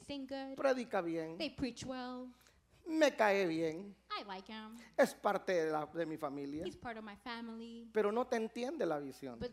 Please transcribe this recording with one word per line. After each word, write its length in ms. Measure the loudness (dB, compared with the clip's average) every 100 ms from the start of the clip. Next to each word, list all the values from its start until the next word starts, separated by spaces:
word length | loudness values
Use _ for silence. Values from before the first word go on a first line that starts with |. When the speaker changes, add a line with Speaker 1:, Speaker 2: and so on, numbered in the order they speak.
| -6
Speaker 1:
sing 180 | -8 -6
good, 300 | -6 -6 0
Speaker 2:
predica 460 | 2 2 0 0
bien, 340 | 0 -2 -4 -4
Speaker 1:
they 120 | -6
preach 340 | -2 -4 -4 -6
well, 440 | -6 -6 -8 -12 -16 -20 _ _ -16 -2
Speaker 2:
me 240 | 6 6
cae 340 | 8 6 6 4
bien, 480 | 2 0 -2 -8 -14 -8 -6
Speaker 1:
I 60 |
like 260 | -6 -8 -10
'em, 280 | -12 -12 -14 -2 4
Speaker 2:
es 160 | 4
parte 520 | 4 0 2 2 2 4
de 60 |
la, 140 | 2 0
de 180 | -2 -2
mi 100 | -2
familia, 480 | -4 -4 -4 -4 -6
Speaker 1:
he's 120 | -8
part 200 | -8 -8
of 60 |
my 120 | -10 -12
family, 720 | -8 -8 -8 -10 -10 -12 -4
Speaker 2:
pero 180 | 2 4
no 120 | 2 2
te 120 | 0
entiende 480 | 0 -2 -2 0 0
la 140 | 0
visión. 360 | -2 -8 -10 -6
Speaker 1:
but 120 | -8